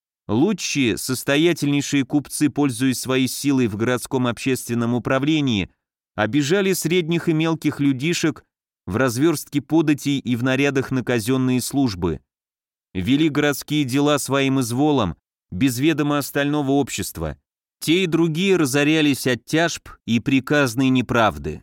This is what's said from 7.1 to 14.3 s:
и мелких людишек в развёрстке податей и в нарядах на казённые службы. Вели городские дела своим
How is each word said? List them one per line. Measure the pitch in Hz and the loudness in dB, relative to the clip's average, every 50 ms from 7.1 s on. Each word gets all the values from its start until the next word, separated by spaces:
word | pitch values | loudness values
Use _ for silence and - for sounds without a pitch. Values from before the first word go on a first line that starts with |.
| 170 165 - 175 | -2 0 0 0
и | 160 | 2
мелких | 156 160 165 160 151 - 151 135 - | 2 2 0 0 0 -2 -2 -2 2
людишек | 143 143 135 123 139 165 175 - - 160 - - - _ _ _ _ _ _ _ _ | 0 0 0 0 -2 -2 -2 0 0 -2 -2 -4 -12 _ _ _ _ _ _ _ _
в | - 90 | -4 0
развёрстке | 113 131 131 107 120 143 170 160 - - - - 143 | 0 2 2 2 2 2 2 0 0 -6 -6 -6 -6
податей | 135 - 151 160 160 147 151 135 - 139 143 135 | -4 0 2 2 2 2 0 0 0 -2 -2 -2
и | - 113 123 | -2 -2 -2
в | 117 120 | 0 0
нарядах | 131 131 131 139 143 135 135 127 - | 0 0 2 0 0 0 0 -2 0
на | 131 131 113 | -4 -4 -2
казённые | - 123 120 101 117 131 131 131 127 127 123 | 0 -2 -2 0 0 0 0 2 0 0 0
службы. | - - - 139 139 123 98 90 87 87 78 65 - _ _ _ _ _ _ _ _ _ _ _ _ _ _ | -2 -2 0 0 0 0 0 -2 -2 -2 -2 -4 -8 _ _ _ _ _ _ _ _ _ _ _ _ _ _
Вели | 92 90 104 131 143 160 160 | -4 -2 0 2 2 2 0
городские | 135 147 147 147 139 - - - 147 151 147 | 0 0 0 0 0 -2 -4 -4 -2 -2 -2
дела | 123 123 143 143 147 147 139 | 0 0 0 2 2 0 0
своим | - - | -2 -2